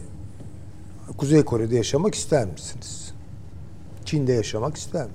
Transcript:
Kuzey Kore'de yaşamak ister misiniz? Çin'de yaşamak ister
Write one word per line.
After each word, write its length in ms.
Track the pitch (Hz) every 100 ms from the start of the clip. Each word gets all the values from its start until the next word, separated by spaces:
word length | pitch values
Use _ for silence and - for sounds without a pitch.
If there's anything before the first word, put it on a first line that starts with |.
| - - - - - - - - - - - -
Kuzey 260 | 135 151 -
Kore'de 300 | 120 113 120
yaşamak 400 | 104 143 208 -
ister 300 | - 147 98
misiniz? 680 | 76 - - - - - - - - - - - - - - -
Çin'de 280 | 151 127
yaşamak 440 | 120 - 107 135 -
ister 300 | - 175 110